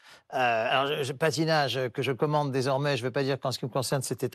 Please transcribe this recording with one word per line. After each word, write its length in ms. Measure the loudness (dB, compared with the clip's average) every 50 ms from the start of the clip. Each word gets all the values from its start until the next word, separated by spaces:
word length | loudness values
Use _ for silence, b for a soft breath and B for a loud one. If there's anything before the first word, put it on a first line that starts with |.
| B B B B B -6 -2
Euh, 40 | 0
alors, 500 | 2 2 2 2 2 2 2 2 2 2
je, 160 | 0 -2 -2
je, 80 | -4
patinage, 640 | -2 0 0 0 2 2 2 2 2 2 2 2 0
euh, 140 | -2 -2 -2
que 120 | -2 -2
je 120 | -2 -2 0
commande 400 | 0 0 0 2 2 0 0 0
désormais, 420 | 0 0 2 0 0 2 0 0
je 80 | 0 -2
vais 80 | -2
pas 120 | -2 0 0
dire 140 | 0 0 -2
qu'en 140 | -2 -4
ce 80 | -4 -4
qui 60 | -4
me 40 | -4
concerne, 320 | -2 -2 -2 0 0 -2 -2
c'était 280 | -2 -4 -2 -4 -2 -2